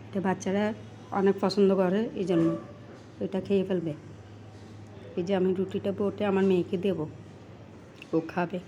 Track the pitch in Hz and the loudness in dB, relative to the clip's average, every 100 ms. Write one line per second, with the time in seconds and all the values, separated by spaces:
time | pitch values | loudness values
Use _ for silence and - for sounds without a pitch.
0 | - 202 185 185 190 196 214 220 - - | -6 -2 0 0 0 0 0 -2 -12 -18
1 | - 202 190 196 190 202 196 190 185 190 | -4 2 4 4 2 6 6 6 4 2
2 | 233 214 180 170 165 165 - - - - | 0 -2 2 4 4 2 -8 -18 -18 -18
3 | - - 196 190 185 202 185 180 165 147 | -20 -6 -4 -4 2 2 4 0 -2 -6
4 | - - - - - - - - - - | -12 -18 -18 -18 -18 -18 -18 -16 -16 -16
5 | - - 175 196 185 185 185 196 202 196 | -8 -4 0 2 4 2 0 -2 -2 0
6 | 202 - 208 196 196 185 165 185 196 165 | -2 0 2 4 6 4 2 0 0 0
7 | 156 - - - - - - - - - | -4 -8 -18 -18 -18 -18 -18 -18 -20 -20
8 | - 160 165 - 170 180 | 0 0 0 -2 -2 -4